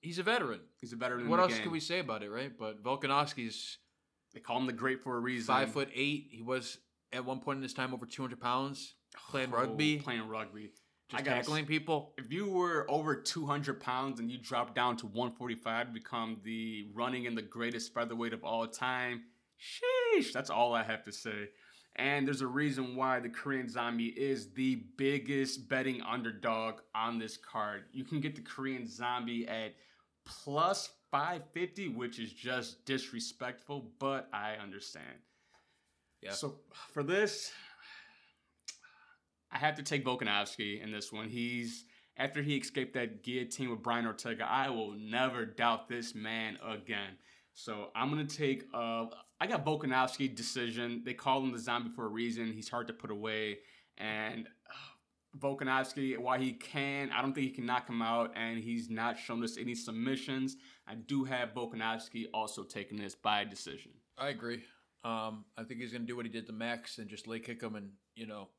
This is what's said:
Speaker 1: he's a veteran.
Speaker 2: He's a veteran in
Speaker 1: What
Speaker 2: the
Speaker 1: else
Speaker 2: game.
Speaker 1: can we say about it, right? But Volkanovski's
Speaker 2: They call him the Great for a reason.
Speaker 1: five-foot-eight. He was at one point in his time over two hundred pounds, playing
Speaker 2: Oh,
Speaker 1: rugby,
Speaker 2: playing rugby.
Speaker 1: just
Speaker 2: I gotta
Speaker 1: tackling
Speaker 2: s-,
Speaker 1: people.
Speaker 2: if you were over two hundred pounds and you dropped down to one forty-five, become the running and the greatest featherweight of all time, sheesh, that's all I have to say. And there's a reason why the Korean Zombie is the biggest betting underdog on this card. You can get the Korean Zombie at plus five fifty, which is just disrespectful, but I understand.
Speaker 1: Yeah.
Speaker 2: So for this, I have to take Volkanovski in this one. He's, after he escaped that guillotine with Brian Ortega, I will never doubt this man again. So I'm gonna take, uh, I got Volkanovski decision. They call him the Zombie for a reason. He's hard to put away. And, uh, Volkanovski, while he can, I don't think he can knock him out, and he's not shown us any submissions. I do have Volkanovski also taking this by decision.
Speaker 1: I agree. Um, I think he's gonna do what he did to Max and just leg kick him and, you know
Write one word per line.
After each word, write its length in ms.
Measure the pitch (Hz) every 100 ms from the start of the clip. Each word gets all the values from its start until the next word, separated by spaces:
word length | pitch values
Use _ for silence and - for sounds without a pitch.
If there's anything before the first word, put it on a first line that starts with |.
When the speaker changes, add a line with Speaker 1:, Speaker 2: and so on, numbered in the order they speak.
Speaker 1:
he's 180 | 165 170
a 60 |
veteran. 360 | 185 240 151 101 - _
Speaker 2:
He's 120 | 120
a 40 | 117
veteran 240 | 123 123
in 60 | 120
Speaker 1:
What 80 | 170
Speaker 2:
the 80 |
Speaker 1:
else 100 | 185
Speaker 2:
game. 80 | 113
Speaker 1:
can 80 | 135
we 60 | 165
say 200 | 151 175
about 240 | 143 110
it, 60 | 104
right? 200 | 110 135 117
But 240 | 110 104
Volkanovski's 960 | 107 135 139 139 147 139 113 - - - _ _ _ _ _
Speaker 2:
They 60 | 113
call 180 | - 123
him 80 | 127
the 60 |
Great 280 | 113 131 131
for 120 | 131 120
a 40 |
reason. 260 | 123 127 117
Speaker 1:
five-foot-eight. 840 | 131 131 113 139 123 143 147 147
He 100 | 113
was 360 | 117 131 117 - _ _ _
at 140 | 123
one 160 | 127 131
point 160 | 131 135
in 60 |
his 100 | 131
time 220 | 131 127
over 100 | 127
two 160 | 120 -
hundred 180 | 131 120
pounds, 540 | 120 123 135 139 - - _ - -
playing 180 | 139 127
Speaker 2:
Oh, 60 | 117
Speaker 1:
rugby, 400 | 127 110 151 151
Speaker 2:
playing 320 | 143 120 110
rugby. 440 | 110 107 104 107 - _ _ _
Speaker 1:
just 120 | 127
Speaker 2:
I 20 |
gotta 160 | 139 123
Speaker 1:
tackling 220 | 123 151
Speaker 2:
s-, 40 | 147
Speaker 1:
people. 440 | 156 151 156 139 -
Speaker 2:
if 120 | 117
you 200 | 165 202
were 340 | 185 180 160 -
over 260 | 147 156 143
two 300 | - 170 143
hundred 340 | 143 143 123
pounds 400 | - 127 135 117
and 100 | 117
you 60 | 123
dropped 380 | 117 123 120
down 240 | 120 123 117
to 80 | 113
one 260 | 101 123
forty-five, 600 | 117 123 113 113 113 120
become 420 | 113 - 120 113 110
the 420 | 104 113 113 110 104
running 340 | 104 123 127 120
and 80 |
the 60 | 113
greatest 540 | 104 120 117 120 117
featherweight 400 | - 117 117 117
of 100 | 113
all 220 | 85 113 113
time, 560 | - 127 127 123 120 117 _ _ _
sheesh, 760 | - - 494 508 480 415 135
that's 180 | 127 -
all 240 | 110 120
I 80 | 117
have 200 | 110 110
to 80 | -
say. 360 | - 113 104 104 - - - - -
And 300 | 135 143 135
there's 160 | 135
a 40 | 131
reason 480 | 127 147 131 127
why 260 | 127 131 127
the 100 | 120
Korean 400 | 117 139 135 123
Zombie 380 | 120 120 117 117
is 380 | - 139 135 101
the 220 | - 131 123 101 -
biggest 680 | 135 143 135 139 135 - 113
betting 360 | 135 131 123
underdog 760 | - 123 117 104 117 113 113 110 -
on 240 | 107 113 117
this 200 | 110 -
card. 460 | - 113 104 101 -
You 140 | 131
can 160 | 131 156
get 160 | 151 147
the 60 |
Korean 440 | 117 - 135 131 117
Zombie 600 | 117 123 123 117 117 117
at 260 | 110 110 - - _ _ _ -
plus 640 | - - 143 170 196 - - _
five 300 | 143 156 175 147
fifty, 340 | 165 180 196 185
which 300 | 117 120 117
is 120 | 110
just 500 | - 123 127 113 -
disrespectful, 1080 | - 135 131 117 117 - 127 123 - 143 117 -
but 300 | 135 135 -
I 260 | 104 107 107
understand. 440 | 101 98 - - 65 65 _ _ _ _ _ _ _ _ _ _
Speaker 1:
Yeah. 120 | 92
Speaker 2:
So 240 | 101 143 143 - - -
for 120 | -
this, 480 | 143 190 208 - - - - - - - - - _ _ _ _ - - - - - - _ _ _
I 80 | 123
have 180 | 151 147
to 60 |
take 220 | 139 147
Volkanovski 800 | 131 123 110 104 101 - 104 101
in 80 | 107
this 200 | 107 101
one. 160 | 107 110
He's, 560 | 117 120 120 117 117 - - _ -
after 260 | 135 143
he 140 | 143 143
escaped 380 | 131 143 123
that 280 | 131 120 110
guillotine 480 | - 123 120 - 127
with 120 | 113
Brian 240 | 117 117 113
Ortega, 380 | 107 120 113 113
I 220 | 123 135
will 220 | 120 107
never 540 | 104 107 123 131 127 110
doubt 420 | - 117 113 -
this 260 | 120 117
man 440 | 110 110 113 110 101 101
again. 500 | 107 92 104 98 92 - - _
So 340 | - - 104 104
I'm 160 | 113 131
gonna 140 | 151
take, 400 | 147 147 147 131 -
uh, 320 | 117 117 113 117 - - _
I 60 | 185
got 180 | 214
Volkanovski 720 | 135 156 147 131 127 - 135
decision. 680 | 117 117 127 120 113 120 120
They 100 | 123
call 280 | 120 139 135
him 100 | 131
the 60 | 120
Zombie 320 | 120 120 117
for 100 | 117
a 40 | 113
reason. 440 | 107 120 117 113
He's 160 | 110 107
hard 200 | 120 117
to 40 |
put 180 | 113 113
away. 480 | 104 110 110 107 101 - - _ -
And, 500 | 107 107 110 117 113 - -
uh, 720 | - - - _ _ _ 147
Volkanovski, 800 | 139 139 131 131 131 - 135 127
while 200 | 123 127
he 120 | 131
can, 580 | 120 - 151 139 139 139
I 100 | 73
don't 100 | 135
think 140 | 135 135
he 60 |
can 140 | 135 120
knock 220 | 123 123
him 140 | 117
out, 300 | 113 117 117 -
and 220 | 113 113
he's 320 | 110 117 -
not 280 | 110 117 117
shown 240 | - 117
us 120 | 117 -
any 160 | 120
submissions. 840 | 117 - 113 123 135 139 135 131 131 - - -
I 80 |
do 300 | 110 110 139
have 300 | 131 127 120
Volkanovski 720 | 120 117 113 110 113 - 113 113
also 300 | 110 110 -
taking 340 | 95 - 101 104
this 160 | 101
by 300 | - 107 104
decision. 480 | 101 101 - - - - _ -
Speaker 1:
I 120 | 139
agree. 340 | 127 117 117 - - _ _
Um, 400 | 117 113 110 110 208 -
I 60 |
think 160 | 113 120
he's 120 | 123
gonna 120 | 120
do 120 | 117 120
what 100 | 117
he 40 |
did 140 | 110 113
to 40 |
Max 460 | 110 117 117 - -
and 100 | 104
just 180 | 104 110
leg 180 | 113
kick 180 | 113 117
him 140 | 117 107
and, 140 | 101 98 _
you 120 | - 113
know 220 | 104 98